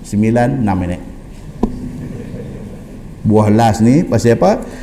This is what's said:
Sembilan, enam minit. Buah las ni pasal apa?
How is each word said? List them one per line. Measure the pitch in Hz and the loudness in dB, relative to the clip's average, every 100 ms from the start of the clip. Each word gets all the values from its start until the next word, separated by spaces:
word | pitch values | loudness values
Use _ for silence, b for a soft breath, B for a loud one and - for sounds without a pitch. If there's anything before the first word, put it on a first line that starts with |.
Sembilan, | - 107 110 120 123 135 | -2 0 2 4 2 2
enam | 107 92 | 0 0
minit. | 90 90 - - - - - - - - - - - - - - - - - - - - - - | -2 -6 -10 -16 -16 -16 -16 -4 -4 -4 -10 -10 -10 -12 -12 -12 -12 -12 -14 -14 -16 -16 -16 -4
Buah | 107 107 107 | 2 4 6
las | 107 113 104 | 6 4 4
ni | 113 139 | 4 4
pasal | 180 110 113 113 | 4 2 4 4
apa? | 180 214 B B | 4 2 B B